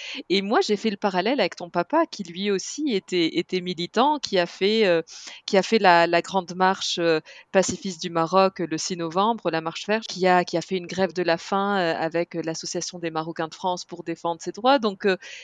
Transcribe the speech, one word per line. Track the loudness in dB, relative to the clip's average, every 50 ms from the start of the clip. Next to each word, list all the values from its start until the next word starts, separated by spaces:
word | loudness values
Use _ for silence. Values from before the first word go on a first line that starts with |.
| -12 -12 -12 -12 -4 _
et | -2 0
moi, | 0 2 0 0
j'ai | 2 2 -2
fait | 0 0 -4
le | -2 0
parallèle | -2 0 0 0 0 0 0 0
avec | 0 -2 -2
ton | -8 -14 -4
papa | -2 -2 -2 2 2 2 2
qui, | 2 -4 -12 -12
lui | -10 -8 -4 -2 -2
aussi, | -2 -2 -4 -6 -8 -4 -2 0
était, | 0 -2 -2 -2 0 0 0 2 0 -2
était | -2 -2 -4 -4
militant, | -4 -4 -4 -4 -6 -2 2 2 4 4 2 0
qui | -2 0 2 2
a | 2
fait, | 0 -2 -2 0 2 4 4 4
euh, | 4 4 2 0 -4 -14 -18 -18 -18 -18 -14 _
qui | 4 4
a | 4
fait | 4 6 2 4
la, | 6 8 8 8 6
la | 6 4 0
grande | 0 0 -2 -4 -2 -4 -2
marche, | 0 2 2 2 0 -4 -6 -2 0
euh, | 2 2 2 0 -2 -8 -20 -20 -20 _
pacifiste | 2 2 2 2 -2 -6 -8 -10 -8 -8
du | -10 -4
Maroc, | 0 0 0 2 4 4 4 4 2 -4
euh, | -6 -4
le | -4
six | -6 -4 -6 -6
novembre, | -6 -6 -4 -2 0 0 0 0 -2 -2 -2
la | -2 -2
marche | -4 -4 -8 -8 -4
verte, | -2 -2 -2 -4 -8
qui | -4 0 4
a, | 4 4 4 4
qui | 2 -2
a | -4
fait | -2 -2 -6
une | -6 -6 -6
grève | -2 -2 -2 0
de | 0 -2
la | 0 0 0 0
faim, | -2 -4 -2 -2 0 0 0 0
euh, | 0 0 0
avec, | -2 -2 -2 -2 -2 -4 -2 -6
euh, | -6 -6
l'Association | -6 -6 -6 -8 -6 -6 -6 -6 -6 -10 -8
des | -8 -4
Marocains | -4 -4 -6 -6 -6 -6 -8
de | -8 -8
France | -4 -2 -2 -2 -2 -6
pour | -12 -14 -10
défendre | -8 -8 -8 -4 -4 -6 -6 -4
ses | -8 -10
droits. | -8 0 4 4 4 4
Donc, | 2 -2 -4 0 0
euh, | 0 0 0 -4 -16 -18 -18